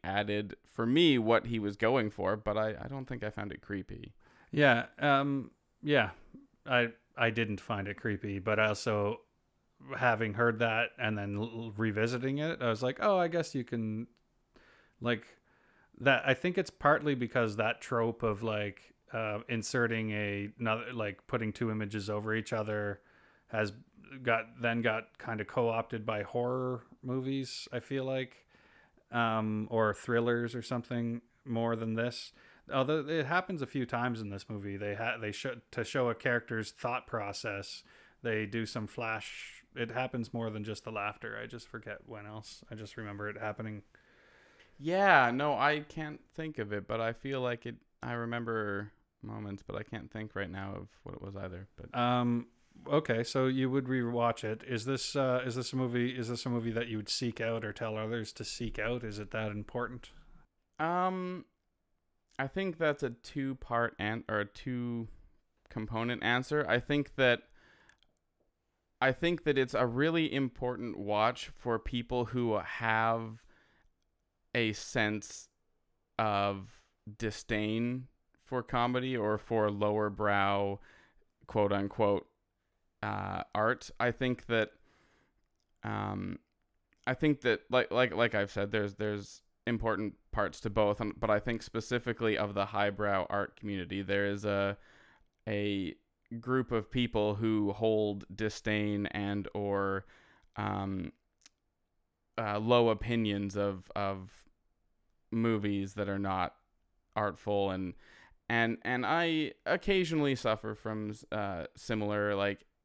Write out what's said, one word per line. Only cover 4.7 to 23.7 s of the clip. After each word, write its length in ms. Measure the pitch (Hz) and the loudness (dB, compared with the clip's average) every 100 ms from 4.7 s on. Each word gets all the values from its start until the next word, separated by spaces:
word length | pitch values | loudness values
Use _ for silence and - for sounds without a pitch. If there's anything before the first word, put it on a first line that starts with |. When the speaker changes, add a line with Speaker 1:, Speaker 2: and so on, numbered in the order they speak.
| 117 - - | 6 2 0
Speaker 2:
um, 520 | 143 139 143 139 117 - _ _ | 4 4 4 -2 -4 -14 _ _
yeah, 280 | 151 143 104 - - - - _ - | 2 4 2 -4 -20 -20 -20 _ 0
I, 240 | 123 117 117 _ - | 2 2 -2 _ 0
I 140 | 117 | 2
didn't 320 | 113 110 98 | 2 0 -2
find 260 | - 107 98 | -4 -4 -4
it 100 | 101 | -4
creepy, 420 | 117 98 104 98 | -4 -2 -4 -4
but 200 | 98 107 | 0 4
I 100 | 107 | 4
also, 520 | 104 - 107 101 117 - _ _ _ _ _ 135 127 | 2 0 2 2 -2 -10 _ _ _ _ _ -12 0
having 360 | 127 110 113 | 2 4 2
heard 240 | 101 117 110 | 4 4 4
that 320 | 117 110 117 - | 2 2 0 -2
and 180 | 110 107 | -2 0
then 200 | 101 101 | -2 -2
l-, 60 | 113 | -4
l-, 200 | 113 113 104 | -6 -8 0
revisiting 640 | 110 104 117 123 131 139 | 0 2 0 0 -2 -2
it, 200 | 156 165 | -2 0
I 100 | 123 | 0
was 120 | 110 | 2
like, 160 | 127 135 | 0 2
"Oh, 180 | 208 190 | 4 4
I 80 | 170 | 4
guess 260 | 170 156 | 2 0
you 100 | 135 | -4
can," 440 | 117 117 110 110 120 _ _ _ _ - - - _ _ | -2 -2 -2 -4 -8 _ _ _ _ -20 -20 -20 _ _
like, 280 | 117 113 - - _ _ _ _ _ - | -2 -2 -4 -20 _ _ _ _ _ 2
that. 240 | 131 131 139 | 4 6 6
I 80 | |
think 240 | 127 180 180 | 2 2 0
it's 140 | 175 | -2
partly 420 | - 143 151 147 | 2 6 6 4
because 440 | 131 120 131 113 104 | 0 2 2 2 2
that 240 | 110 - | 0 0
trope 420 | - 120 117 113 | -2 0 0 0
of, 180 | 117 101 | 0 0
like, 520 | 113 107 104 98 - _ _ | 0 -2 -2 -6 -18 _ _
uh, 260 | 117 110 104 - | -4 -2 -4 -2
inserting 640 | 117 104 127 117 113 110 | -2 0 2 2 2 0
a, 380 | 107 104 101 104 - | -2 -2 -2 -6 -4
another, 260 | 117 110 117 | 0 0 -2
like, 340 | 123 104 95 - | -4 -4 -6 -6
putting 260 | 123 110 | -2 -2
two 160 | - 117 | 0 0
images 380 | 107 104 107 98 | 0 -2 -4 -2
over 240 | 107 110 | -2 0
each 180 | 110 107 | -2 0
other 500 | 113 107 107 104 98 _ - - _ _ | -2 0 -2 -2 -6 _ -20 -20 _ _
has 260 | 110 107 | 0 0